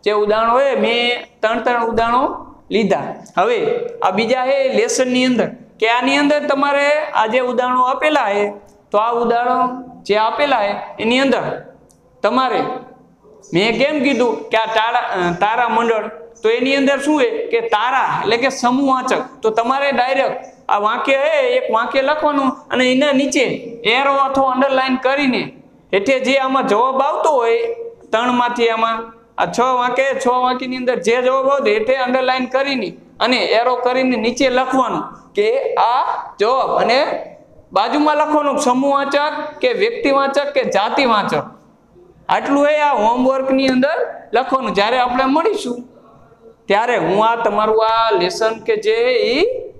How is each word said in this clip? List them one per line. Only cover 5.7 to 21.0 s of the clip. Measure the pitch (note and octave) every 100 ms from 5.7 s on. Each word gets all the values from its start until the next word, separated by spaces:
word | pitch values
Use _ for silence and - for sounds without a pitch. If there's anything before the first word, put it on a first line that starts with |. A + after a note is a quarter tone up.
| -
કે | A3
આની | A#3+ C4 C#4
અંદર | C#4+ D4 D4
તમારે | C#4 C#4+ C#4 C#4+ D4+ D#4
આ | - A3
જે | B3
ઉદાહરણો | B3 A#3+ B3 B3+
આપેલા | B3+ C4+ D4+ D4 A3
છે, | G3+ G#3 - - - _
તો | G#3
આ | A3+
ઉદાહરણો | A#3+ A#3 A#3 A#3+ B3+ B3+ - - -
જે | - G#3
આપેલા | A3 A#3 C#4+ B3
છે | G3+ G#3 - -
એની | A3 B3+
અંદર | C4+ A#3 - - - - _ _ _ _
તમારે | G3+ B3 C4 G3+ - - - - - _ - - -
મેં | E3+ A3 A3
કેમ | C#4 D4+
કીધું | C4 A#3+ A#3+ - -
કે | A3
આ | A3 A3
તારા, | A3+ A#3+ A#3
અ, | G3 F3
તારામંડળ, | E3+ G3+ A#3 A#3 A3+ A#3 A3 G#3 - - -
તો | A3
એની | A#3+ B3+
અંદર | C#4 C4+ C#4
શું | C#4 D4+
છે | A#3+ - -
કે | A#3 A3+
તારા | G#3 A#3+ C4+ F#3 C#3+
એટલે | G3+ A#3
કે | C4
સમૂહવાચક. | C4+ A#3+ B3+ C#4 C4 B3 F3 - -
તો | A3
તમારે | A3 A#3 C4+ C#4+
ડાયરેક્ટ | B3 B3 C4+ B3+ - - - -
આ | G#3
વાક્ય | G#3 B3